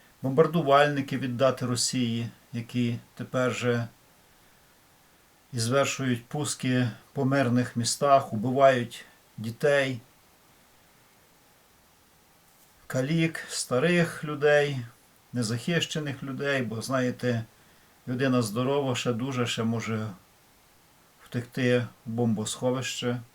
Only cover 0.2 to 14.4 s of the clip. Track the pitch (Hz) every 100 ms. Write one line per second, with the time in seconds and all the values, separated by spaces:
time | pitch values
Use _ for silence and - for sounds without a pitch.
0.2 | 131 135 156 165 139 143 147 143 135 131
1.2 | 131 120 135 127 123 120 - 131 117 117
2.2 | 120 - _ 120 120 123 120 120 - -
3.2 | 123 131 127 110 123 120 117 - _ _
4.2 | _ _ _ _ _ _ _ _ _ _
5.2 | _ _ _ 123 117 139 131 - 131 120
6.2 | - 151 147 - 131 127 120 - - 139
7.2 | 131 139 120 123 120 120 120 - 143 135
8.2 | - 107 127 131 135 123 117 - - -
9.2 | _ - 110 117 147 143 135 123 - _
10.2 | _ _ _ _ _ _ _ _ _ _
11.2 | _ _ _ _ _ _ _ _ _ _
12.2 | _ _ _ _ _ _ - 131 135 165
13.2 | 160 - - - - 127 165 175 165 -
14.2 | 151 143